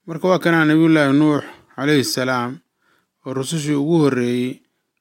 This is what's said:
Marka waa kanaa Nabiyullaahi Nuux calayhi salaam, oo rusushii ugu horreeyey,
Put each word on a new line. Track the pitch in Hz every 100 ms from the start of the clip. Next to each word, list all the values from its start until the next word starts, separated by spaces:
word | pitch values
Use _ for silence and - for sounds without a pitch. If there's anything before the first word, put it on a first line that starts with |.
| 170
Marka | 160 185
waa | 180
kanaa | 175 165 151
Nabiyullaahi | 156 165 156 139
Nuux | 143 151 147 - - _ -
calayhi | 143 147
salaam, | 117 131 127 127 120 147 _ _ _ _ _ _ 131
oo |
rusushii | 131 131 165 147 143
ugu | 151 170
horreeyey, | 143 123 120 123 127 - _ _ _ _